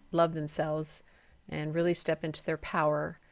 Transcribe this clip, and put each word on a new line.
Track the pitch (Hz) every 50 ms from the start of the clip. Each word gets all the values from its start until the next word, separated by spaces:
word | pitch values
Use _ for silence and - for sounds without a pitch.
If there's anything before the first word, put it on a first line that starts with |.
| - -
love | 165 165 170 165 165
themselves | 160 151 151 - - 156 156 151 156 156 151 - - - _ _ _ _ - - - _ -
and | 156 151 151 156 156
really | 170 170 175 170
step | - - 165 160 - -
into | 156 156 - -
their | - 160
power | - - - - 170 156 151 151 147 156 165 170 - _ _